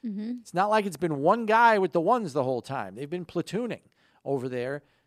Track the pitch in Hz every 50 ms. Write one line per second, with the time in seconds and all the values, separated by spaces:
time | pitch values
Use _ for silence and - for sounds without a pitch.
0 | - 226 196 208 214 233 247 247 226 - - 175 196 208 214 220 196 202 156 -
1 | 180 170 151 135 139 175 214 240 233 208 214 226 240 226 220 202 190 - - 175
2 | 160 196 247 240 214 156 127 147 127 131 131 117 - - 139 131 104 95 95 113
3 | 143 147 165 185 170 - - 175 165 - 175 214 247 226 147 - _ _ _ _
4 | _ _ _ _ - 135 139 131 123 131 127 123 120 131 139 143 _ _ _ _
5 | _